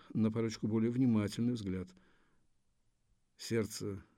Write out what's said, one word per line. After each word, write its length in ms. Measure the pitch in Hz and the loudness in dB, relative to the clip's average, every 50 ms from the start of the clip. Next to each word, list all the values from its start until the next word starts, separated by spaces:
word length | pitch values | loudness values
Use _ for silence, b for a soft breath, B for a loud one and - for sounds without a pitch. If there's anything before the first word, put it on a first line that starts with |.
| B - - | B -4 0
на 180 | - 107 110 | 2 2 2
парочку 360 | 110 117 113 113 110 - - | 2 0 -2 -2 -2 -4 -2
более 240 | 107 110 113 113 120 | 0 2 2 2 2
внимательный 640 | 120 123 135 123 113 107 104 98 - - 117 123 123 | 2 4 4 4 4 4 2 0 0 0 0 0 0
взгляд. 340 | 113 101 95 92 92 90 - b b b b b b b b b b b _ _ _ _ _ _ _ _ _ _ _ _ _ _ _ _ _ _ | -2 -4 -4 -4 -4 -6 -10 b b b b b b b b b b b _ _ _ _ _ _ _ _ _ _ _ _ _ _ _ _ _ _
Сердце 640 | - - - 113 117 104 104 - - 107 104 101 92 - _ _ | -12 -6 -2 0 0 0 -2 -6 -8 -8 -8 -8 -8 -12 _ _